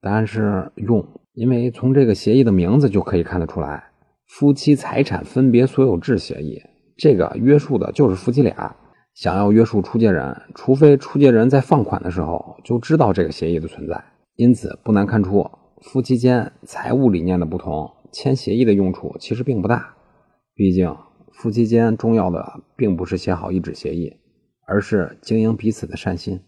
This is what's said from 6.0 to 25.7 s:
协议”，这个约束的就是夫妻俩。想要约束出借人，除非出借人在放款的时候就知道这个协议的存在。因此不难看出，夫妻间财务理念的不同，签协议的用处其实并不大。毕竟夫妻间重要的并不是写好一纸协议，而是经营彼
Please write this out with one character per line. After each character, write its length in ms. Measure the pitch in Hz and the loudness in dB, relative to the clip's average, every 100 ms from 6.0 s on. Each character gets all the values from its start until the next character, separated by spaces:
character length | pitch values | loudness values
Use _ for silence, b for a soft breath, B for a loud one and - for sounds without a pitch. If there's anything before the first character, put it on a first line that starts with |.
| - 107 | -2 -4
协 180 | - - | -4 -10
议”， 200 | 78 - _ _ _ _ | -10 -12 _ _ _ _
这 200 | 156 107 | 2 2
个 180 | 82 - | 0 0
约 220 | 120 147 | 2 2
束 200 | 147 123 | 2 -4
的 140 | - | -4
就 180 | - 131 | 0 0
是 60 | 92 | 0
夫 160 | - | -2
妻 100 | 123 | 0
俩。 340 | 120 - - - _ b b _ | 0 -2 -12 -12 _ b b _
想 200 | - 92 | -4 0
要 160 | 104 | 4
约 140 | 107 113 | 4 4
束 160 | 107 | 0
出 160 | 90 113 | -2 0
借 140 | 113 | 2
人， 280 | 87 67 - - | 0 -4 -10 -18
除 220 | - - 135 | -10 -2 6
非 200 | 151 139 | 6 6
出 220 | - 143 | 2 4
借 140 | 139 | 6
人 180 | 117 120 | 6 4
在 100 | 139 | 2
放 240 | - 151 | 2 0
款 180 | 107 98 | 2 -4
的 80 | - | -6
时 100 | 90 | -6
候 340 | 80 82 - - | -6 -6 -10 -20
就 140 | - 117 | -4 -4
知 180 | - 156 | 0 2
道 160 | 120 | 2
这 120 | 92 | 2
个 80 | 80 | -2
协 200 | - 82 | -4 -4
议 80 | 85 | -4
的 80 | 80 | -6
存 200 | - 78 | -12 -10
在。 140 | - - _ _ - | -12 -14 _ _ 0
因 180 | 120 | 2
此 260 | 117 - - | 2 -2 -12
不 80 | - | -2
难 160 | 104 98 | 0 2
看 160 | 113 | -2
出， 260 | 92 101 - - _ _ | 0 0 -2 -10 _ _
夫 180 | - 131 | -6 -6
妻 160 | 120 123 | -2 0
间 360 | 127 123 113 _ | 2 2 -2 _
财 320 | - - - | -16 -12 -4
务 160 | 127 131 | 2 2
理 140 | 90 | 2
念 160 | 85 90 | 0 -2
的 60 | 80 | -2
不 120 | 87 | -6
同， 340 | 95 76 67 _ - | -6 -8 -10 _ -20
签 240 | - 135 135 | -8 -4 -2
协 200 | - 110 | -2 0
议 80 | |
的 80 | 120 101 | 2 2
用 180 | 92 | 2
处 220 | 90 - - | -2 -10 -12
其 140 | - | -10
实 100 | 113 | -6
并 200 | 127 101 | -4 -4
不 40 | 92 | -2
大。 280 | 120 - _ _ _ _ _ _ | -4 -4 _ _ _ _ _ _
毕 180 | - 95 | 0 2
竟 240 | 92 90 71 _ _ _ | 2 0 -4 _ _ _
夫 180 | _ 117 | _ -6
妻 160 | 110 113 | -2 0
间 320 | 117 113 113 | 2 2 0
重 160 | 113 | 0
要 160 | 113 92 | 0 0
的 320 | 87 - - _ - | -4 -8 -16 _ -4
并 200 | 113 87 | -2 -2
不 80 | |
是 140 | 87 92 | -4 -6
写 160 | - | -4
好 180 | 87 92 | -6 -4
一 80 | 92 | -6
纸 140 | - | -8
协 220 | - - 82 | -10 -8 -8
议， 220 | 82 _ _ _ _ _ - | -8 _ _ _ _ _ -4
而 120 | 101 | -4
是 380 | - 107 85 - | 0 -2 -2 -8
经 180 | - 113 | -4 0
营 180 | 110 104 | 0 0
彼 140 | 110 | -4